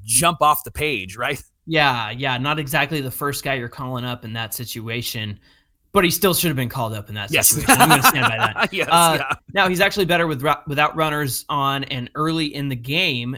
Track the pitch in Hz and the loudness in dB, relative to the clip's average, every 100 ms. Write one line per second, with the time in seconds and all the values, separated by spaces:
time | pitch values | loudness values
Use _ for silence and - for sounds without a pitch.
0 | 107 117 170 165 151 147 117 - 151 120 | -2 2 2 4 4 2 -2 -4 -4 -4
1 | 92 101 127 143 - _ - 160 143 120 | -6 -6 -6 -6 -10 _ -2 2 2 2
2 | 107 120 135 123 139 151 139 147 143 156 | -4 -4 -2 -2 -2 -2 -2 -2 -2 -2
3 | 131 - 143 135 147 135 120 - 127 127 | -6 -6 -6 -4 -4 -4 -6 -10 -8 -6
4 | 123 123 113 113 113 - 117 120 110 120 | -6 -8 -8 -8 -8 -8 -10 -10 -8 -6
5 | 117 117 107 101 _ _ _ _ _ 202 | -6 -6 -8 -10 _ _ _ _ _ 2
6 | 175 - 196 170 175 135 120 135 113 107 | 2 4 2 2 0 0 -2 -4 -6 -6
7 | 104 107 101 127 - - 147 262 - 247 | -10 -10 -2 2 2 2 4 6 6 6
8 | 262 139 220 113 113 107 214 190 147 170 | 6 4 2 0 -2 0 -2 0 2 6
9 | 170 151 139 147 - 196 185 180 196 202 | 6 4 -2 -6 -4 0 2 4 2 2
10 | 175 175 170 139 147 - - 143 151 156 | 2 2 2 0 0 0 -2 0 2 2
11 | 156 147 143 - - 147 139 139 135 131 | 0 0 -2 -4 -4 -2 0 -2 -4 -6
12 | 120 147 156 165 156 143 139 123 120 160 | -6 -4 -2 0 -2 -4 -6 -6 -4 -2
13 | 185 123 120 | 0 -2 -4